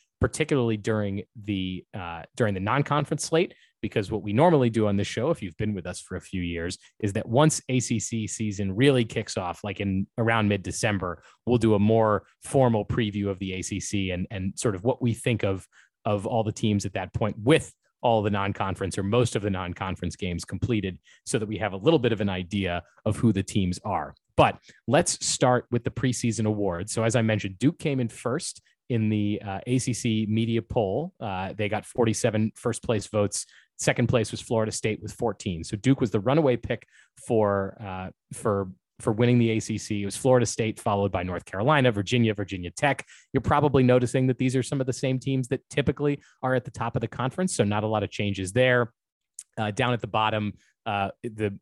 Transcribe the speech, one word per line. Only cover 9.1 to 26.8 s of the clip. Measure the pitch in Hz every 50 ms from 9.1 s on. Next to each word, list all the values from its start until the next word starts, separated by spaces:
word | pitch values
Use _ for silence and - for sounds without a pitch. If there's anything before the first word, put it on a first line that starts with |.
| - 117 104 - -
off, | 110 92 87 85 - -
like | 101 92 -
in | 101 98 95 95 98 - - -
around | 113 113 113 113 107
mid-December, | 101 101 95 87 98 - - - 110 104 92 92 90 82 - _ - _ _ -
we'll | 113 123 117
do | 117 110 107
a | 98
more | 101 107 110 113 110 107 104 92 - _ _ _
formal | - - - 139 131 120 113 107 101
preview | - - 127 113 104 98 104 101 101
of | 95 92
the | 98 95 92
A | 92
C | 90 - 104 92
C | - - - 101 95 92
and, | 90 87 95 -
and | 110 95 92 98 -
sort | - - 120 101
of | 87 98
what | 127 127 -
we | 131 117 113
think | - - 135 117 104
of, | - 98 98 90 - _ _ - _ _ _ _ -
of | 107 104 101 95 -
all | 123 113 107
the | 110
teams | - - - 107 104 101 -
at | 98
that | - 98 92 90
point | - - 117 104 - 113
with | 104 131 160 147 - - _ _ _ _ _ -
all | - 120 113 110
the | 101 104
non-conference | 104 101 98 98 98 - 104 95 95 - 98 85 - 107
or |
most | 95 98 113 123 123 - -
of | 110
the | 98 104
non-conference | 95 92 92 87 90 - 98 95 95 - 90 87 -
games | - 98 90 87 90 -
completed | - 98 92 - - 120 107 95 95 85 - _ _ - _ -
so | - - 117
that | 107
we | 104 107 87
have | 110 101
a | 95
little | 95 101 156 170 139
bit | 117 117
of | 113 101
an | 107 98
idea | 92 92 92 85 104 101 95 87 87 85 - _ _ _ -
of | 107 101
who | - - 117
the | 95 98
teams | 95 - - 107 92 90 90 - -
are. | 107 95 82 71 71 - _ _ _ -
But | - 143 107 - - _ - - _ -
let's | - 127 160 175 - - - -
start | - - - 143 127 123 120 - -
with | 123 117
the | - 117
preseason | - - - 127 120 - - 117 104 113 107
awards. | 107 107 104 101 95 87 85